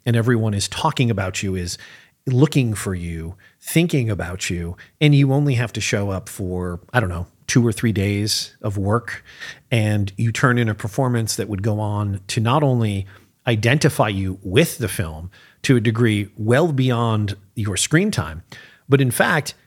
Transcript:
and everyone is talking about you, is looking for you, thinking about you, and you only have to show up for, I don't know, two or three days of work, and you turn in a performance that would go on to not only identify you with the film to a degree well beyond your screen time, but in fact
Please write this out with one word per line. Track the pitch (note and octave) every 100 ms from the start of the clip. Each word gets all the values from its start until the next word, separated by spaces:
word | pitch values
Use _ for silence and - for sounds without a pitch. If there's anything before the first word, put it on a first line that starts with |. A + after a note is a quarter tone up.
and | -
everyone | A#2 A2+ A#2 A2
is | G2+ -
talking | - B2+ - A#2+
about | G2 F#2 -
you, | G2 F#2
is | F2 - - - _ _ -
looking | B2+ D3+ C#3+ A#2+
for | G#2 G2+
you, | F#2 E2+ E2 E2 F#2 _ _
thinking | - E3 E3+ D3 A2+
about | F2+ F2 F#2 -
you, | F2 E2+ F2 - -
and | D3+
you | C#3+ C#3
only | C#3 D3
have | A#2+ A#2+
to | A2
show | - G#2+ G2+
up | F#2+ -
for, | - F2+ F2+ F2+ F2 -
I | B2+
don't | G2+
know, | F2 F2 _ -
two | B2+
or | A#2
three | A2 A#2+
days | G2+ G2 G2+ G#2+ - - _
of | A2 G2+
work, | G2 A2+ - - - - - - -
and | A2+ G#2+ G#2+ G2 -
you | A2+
turn | A2 C3+ A#2+
in | A2+
a |
performance | G#2 A2 - C3 A#2+ A2+ -
that | G2+
would | G2
go | G#2+ G#2+
on | G#2 G#2 G#2 F#2+ -
to | -
not | A2+ C#3+
only | D3 B2 A2 G2 F#2+ - _ _ -
identify | A2 A2+ D3+ D#3 - A2
you | G2 F#2+ F#2+
with | F#2 G2+ E3 -
the | G#2+
film | - E2 D#2 F2 - _ _
to | - B2
a |
degree | A2+ A2 A#2+ G#2 G2+ -
well | G#2+ B2 E3+
beyond | C3+ B2+ A#2 A#2 A2 G2+ G2+ _
your | - G#2 G2
screen | - D#3 G#3
time, | - D2+ D2+ - - - _ -
but | C3+
in | C3
fact | - - D#3+ C#3+ -